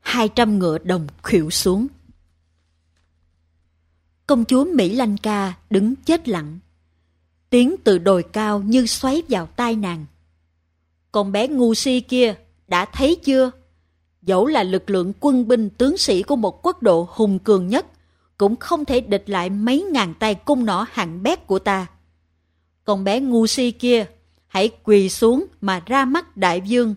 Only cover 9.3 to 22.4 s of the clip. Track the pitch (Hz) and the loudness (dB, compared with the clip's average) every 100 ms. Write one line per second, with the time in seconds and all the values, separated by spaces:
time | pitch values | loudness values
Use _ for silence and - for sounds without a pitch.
9.3 | 214 165 - 240 226 196 170 147 _ _ | -6 -6 -6 -4 -4 -4 -8 -12 _ _
10.3 | _ _ _ _ _ _ _ _ 208 196 | _ _ _ _ _ _ _ _ -4 -2
11.3 | 196 247 285 240 220 269 254 247 254 233 | -2 -2 0 0 2 0 -2 -2 0 0
12.3 | 196 _ _ _ 175 196 - 277 339 - | 0 _ _ _ -2 -2 -2 0 0 0
13.3 | 262 254 - _ _ _ _ _ _ 170 | 2 2 -2 _ _ _ _ _ _ -2
14.3 | 185 240 302 185 185 185 190 175 202 285 | 0 2 0 0 -4 -2 -4 -2 -2 0
15.3 | 254 226 240 214 - 262 370 - 190 - | 2 2 0 0 0 0 0 0 0 0
16.3 | 285 208 - 349 359 226 170 175 - 214 | -2 -2 -2 -4 0 2 2 0 -2 0
17.3 | 190 - 196 180 254 - _ _ _ _ | 0 2 0 2 -4 -4 _ _ _ _
18.3 | _ 202 240 - 339 285 254 - 202 202 | _ 0 0 -4 -4 0 -2 0 -4 -2
19.3 | 196 180 202 220 277 392 285 190 160 220 | -4 -4 -2 0 0 0 -2 -2 -2 -4
20.3 | 196 - 285 226 180 226 - 175 170 208 | -4 -2 0 0 -2 -4 -6 -8 -4 -4
21.3 | 359 - 190 208 196 180 _ _ _ _ | -4 -2 -2 -2 -4 -6 _ _ _ _
22.3 | _ | _